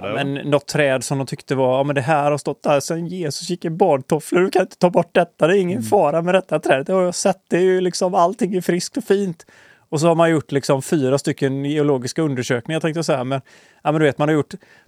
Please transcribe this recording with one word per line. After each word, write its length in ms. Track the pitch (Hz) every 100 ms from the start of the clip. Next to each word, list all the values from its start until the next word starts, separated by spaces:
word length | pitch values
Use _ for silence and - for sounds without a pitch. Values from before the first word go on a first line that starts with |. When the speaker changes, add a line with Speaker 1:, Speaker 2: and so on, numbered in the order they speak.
| 95
Speaker 1:
över? 120 | 113
Speaker 2:
men 260 | 143 139 143
något 160 | 143 -
träd 380 | 151 143 131
som 140 | - 139
de 80 | 131
tyckte 280 | 147 -
var, 240 | 135 127 131
"Ja, 60 |
men 100 | 143
det 60 | 143
här 300 | 131 151 147
har 80 | 147
stått 240 | - 139
där 180 | - 143
sen 260 | - 165 170
Jesus 440 | 180 156 - -
gick 140 | 175
i 60 | 175
barntofflor. 680 | 165 190 139 - 151 - 175
Du 100 | 190
kan 120 | 370
inte 160 | - -
ta 120 | 180
bort 240 | 180 165
detta. 320 | 190 170 - 151
Det 100 | 196
är 40 |
ingen 180 | 180 151
Speaker 3:
Mm. 100 | 110
Speaker 2:
fara 320 | 208 151 160
med 120 | 170
detta 240 | 185 - 151
trädet. 280 | - 135 147
Det 60 |
har 100 | 190
jag 120 | 180
sett. 280 | 170 202 180 -
Det 60 | 175
är 40 |
ju 180 | 185 185
liksom, 340 | 185 - 185
allting 400 | 190 175 - 190
är 60 | 190
friskt 360 | 175 175 - -
och 80 |
fint." 420 | - 196 196 160 - - - _ _
Och 120 | 156
så 60 | 170
har 60 |
man 160 | 165 165
gjort 220 | 160 -
liksom 300 | 139 - 135
fyra 360 | - 165 127 135
stycken 460 | - 139 139 135
geologiska 580 | 143 151 147 135 123 -
undersökningar, 580 | 156 127 120 123 - 160
tänkte 180 | 165 156
jag 60 |
säga. 200 | 160 139
Men, 160 | 127 135 - - _ _
ja, 100 | -
men 80 | 156
du 60 | 151
vet, 120 | 123
man 100 | 147
har 60 |
gjort 200 | 156 - - _ _